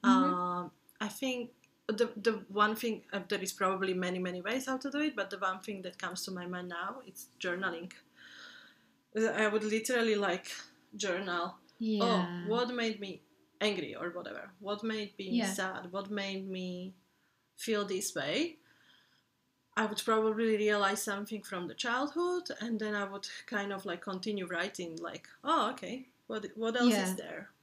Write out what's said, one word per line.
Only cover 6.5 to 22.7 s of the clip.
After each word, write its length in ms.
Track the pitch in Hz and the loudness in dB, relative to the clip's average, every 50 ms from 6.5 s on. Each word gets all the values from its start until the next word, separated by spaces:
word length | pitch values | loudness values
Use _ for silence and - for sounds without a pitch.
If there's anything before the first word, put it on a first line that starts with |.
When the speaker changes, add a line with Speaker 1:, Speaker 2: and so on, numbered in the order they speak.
| 180 180 180 180 | -4 -6 -6 -6
Speaker 2:
now, 320 | 175 170 180 196 240 269 247 | -6 -4 -4 -4 -6 -8 -14
it's 200 | 190 - - - - _ _ | -16 -16 -16 -18 -18 _ _
journaling. 520 | - 185 175 180 196 185 170 165 175 185 - - - _ _ - - - - - - - - - - - - _ _ _ _ _ _ _ _ | -2 -2 -2 0 -2 -2 -2 -4 -8 -10 -12 -16 -20 _ _ -20 -20 -20 -20 -18 -18 -18 -18 -20 -20 -20 -20 _ _ _ _ _ _ _ _
Uh, 80 | 214 220 | 2 2
I 200 | 226 - 202 214 | 2 4 4 2
would 160 | 214 208 220 214 | 4 4 2 2
literally, 520 | 214 208 220 220 - 254 240 233 226 208 | 2 0 0 0 2 2 2 4 4 4
like, 320 | 202 202 190 175 185 - - - - - - - _ _ _ - | 4 2 2 0 0 -4 -8 -12 -12 -12 -16 -20 _ _ _ -8
journal. 600 | 202 - 190 175 185 196 185 175 175 170 185 - - _ - _ _ | -4 -2 0 0 0 0 -2 0 0 -2 -2 -6 -10 _ -20 _ _
Speaker 1:
Yeah. 220 | 233 220 214 208 226 | 0 2 4 4 4
Speaker 2:
"Oh, 240 | 233 - 180 180 175 175 175 175 | 6 6 4 2 2 -2 -4 -2
what 300 | 202 220 240 247 240 247 | 0 2 2 2 0 0
made 260 | 240 226 226 214 202 | 0 0 0 0 -2
me 220 | 202 190 175 - _ _ _ _ _ _ _ _ | -6 -10 -10 -12 _ _ _ _ _ _ _ _
angry?" 340 | 202 214 202 180 151 - - | 2 2 2 2 -2 -4 -6
or 140 | - - 175 | -4 -6 -4
whatever. 400 | 170 175 170 - - - - 196 185 _ | -4 -6 -8 -8 -8 -10 -10 -12 -16 _
"What 240 | 202 196 208 202 220 | -6 -4 -4 -2 -2
made 340 | 220 214 214 208 202 - | -2 -2 -2 -4 -6 -8
me 120 | - 196 190 226 | -10 -6 0 2
Speaker 1:
Yeah. 160 | 240 220 190 190 | 2 2 2 0
Speaker 2:
sad? 380 | - 190 190 185 - 185 180 | 0 -2 -2 -2 -6 -8 -6
What 180 | 175 196 196 196 | -6 -6 -4 -4
made 360 | 208 202 196 196 190 196 190 | -4 -2 -2 -2 -4 -4 -4
me 460 | 190 185 185 185 180 180 180 180 190 190 _ _ _ _ _ _ _ _ _ _ _ _ | -4 -4 -4 -4 -4 -4 -6 -8 -10 -12 _ _ _ _ _ _ _ _ _ _ _ _
feel 280 | - - - 220 208 208 | -8 -2 0 0 0 0
this 280 | 185 196 185 220 - - | 0 -2 -2 -2 -2 -2
way?" 440 | 165 135 147 165 247 320 339 - - _ _ _ _ _ _ - _ _ _ _ _ _ _ _ _ _ _ _ _ _ _ _ | -2 -2 0 2 2 0 0 -2 -10 _ _ _ _ _ _ -20 _ _ _ _ _ _ _ _ _ _ _ _ _ _ _ _
I 100 | - 220 | 0 0
would 160 | 202 208 - - | 0 0 -2 2
probably 540 | - 220 220 220 220 214 214 226 226 220 | 4 4 6 6 4 4 4 4 4 4
realize 440 | 208 214 208 208 208 202 196 202 214 | 4 6 4 6 6 4 4 2 2
something 400 | - 220 202 196 208 214 226 208 | 0 -2 -2 -2 -4 -6 -8 -8
from 260 | - - 202 180 175 | -6 -6 -4 -4 -4
the 60 | 160 - | -4 -4
childhood, 760 | - - 247 233 254 277 294 - 330 349 359 359 359 349 - - - | -4 -2 0 2 0 0 0 0 0 0 2 0 0 -2 -4 -8 -6
and 200 | 220 240 | -4 -2